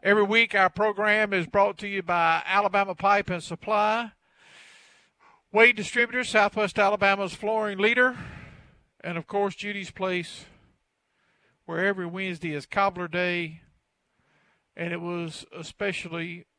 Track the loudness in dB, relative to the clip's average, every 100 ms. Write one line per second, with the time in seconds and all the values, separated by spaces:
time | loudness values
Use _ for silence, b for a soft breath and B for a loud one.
0 | 4 2 4 4 4 4 2 2 0 2
1 | 2 2 2 0 0 2 2 0 -6 -6
2 | -2 2 4 2 2 2 2 0 0 0
3 | 2 2 0 -6 -8 -12 -2 2 2 0
4 | -4 _ b b b b b b b b
5 | b b b b _ 6 6 6 -2 0
6 | 0 -2 0 2 2 2 -2 2 2 4
7 | 2 2 -2 -4 -2 -2 -2 0 2 4
8 | 2 2 B B B B B B B B
9 | -10 -10 -4 -2 -2 -4 -10 -8 -10 -6
10 | -2 -2 -6 -14 -20 b b b _ _
11 | _ _ _ _ _ _ -8 -2 -2 -2
12 | -6 -6 -8 -6 -6 -8 -4 0 0 -2
13 | -6 -2 -2 -2 -6 -12 _ _ _ _
14 | _ _ _ _ _ _ _ -10 -8 -6
15 | -6 -6 -8 -10 -16 -16 -16 -6 -6 -6
16 | -8 -8 -8 -12 -18